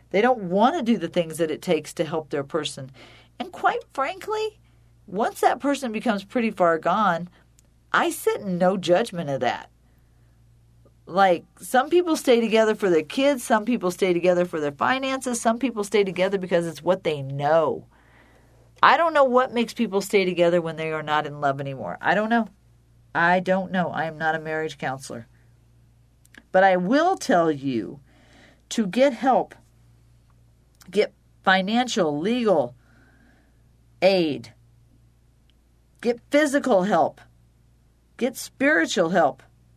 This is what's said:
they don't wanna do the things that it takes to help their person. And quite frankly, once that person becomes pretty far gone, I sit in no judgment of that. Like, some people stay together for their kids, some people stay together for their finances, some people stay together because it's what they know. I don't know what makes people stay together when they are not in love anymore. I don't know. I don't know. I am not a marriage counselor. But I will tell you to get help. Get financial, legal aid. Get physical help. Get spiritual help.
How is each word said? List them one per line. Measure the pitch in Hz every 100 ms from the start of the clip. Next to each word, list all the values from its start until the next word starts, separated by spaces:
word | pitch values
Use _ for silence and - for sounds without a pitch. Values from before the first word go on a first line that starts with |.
| _
they | 185
don't | 240 233
wanna | 180 190 240 339
do | 233 208
the | 165
things | 180 160 151
that | 160
it | 147
takes | - 156 147 -
to | 160
help | 165 151
their | 147
person. | 143 160 143 - 135 - - - - -
And | 359
quite | - 320 480 -
frankly, | - 277 370 381 427 440 - _ _ _ _ -
once | 190 311 -
that | 320 -
person | 277 277 254
becomes | 214 240 202
pretty | 202 254 226
far | 208 170 165
gone, | 170 202 202 170 175 _ _ _ _ _ _
I | 170 320
sit | 320 - 440
in | 202 175
no | 185 196
judgment | 156 170 120 170 147
of | 135
that. | 120 98 - _ _ _ _ _ _ _ _ _ _ _ _ _ -
Like, | 175 190 170 - -
some | - 247 294
people | 349 349 320
stay | - 233
together | 220 220 220
for | 214 202
their | 160
kids, | 151 - 269 277
some | - 220 214
people | 226 180
stay | 175 190
together | 170 175 180 180
for | 165
their | 143
finances, | 143 247 262 262 269 254 233
some | 226 233
people | 262 226
stay | 202 214 196
together | 170 190 196
because | 180 175 170
it's | 151
what | 160 190
they | 170 147
know. | 135 139 143 165 147 - - _ _ _ _ _ _ _ _ -
I | 156 269
don't | 339
know | 302 269
what | 247 262
makes | 233 233
people | - 220 196
stay | 196 202
together | 185 170 170 175
when | 165 156
they | 160
are | 156
not | 151 151 151
in | 143
love | 143 139
anymore. | 139 135 92 -
I | 127 185
don't | 214
know. | 233 208 _ _ _ _ _ _
I | 147 170 185
don't | 180 190 185
know. | 185 160
I | 127 160
am | 156
not | 160 160
a |
marriage | 156 156 160 151
counselor. | 147 135 - 120 113 _ _ _ _ _ _ _ _ _ _ - _
But | -
I | 190 180
will | 180 277 349 381
tell | - 185 165
you | 147 139 120 90 - _ _ _ - - _ -
to | - 196
get | 220 277
help. | 233 262 214 - - _ _ _ _ _ _ _ _ _ _ _ _ -
Get | 185 - _ _ _
financial, | - 190 190 233 247 190 160 147
legal | 185 247 220 165 - - _ _ _ _ _ _ _ _ _ _ _ -
aid. | 185 190 160 127 113 - _ _ _ _ _ _ _ _ _ _ _ _ _ -
Get | 226 240 -
physical | 285 302 277 254 196
help. | 180 170 123 - - _ _ _ _ _ _ _ _ -
Get | 247 -
spiritual | - - 269 330 320 214 165
help. | 185 147 - - _ _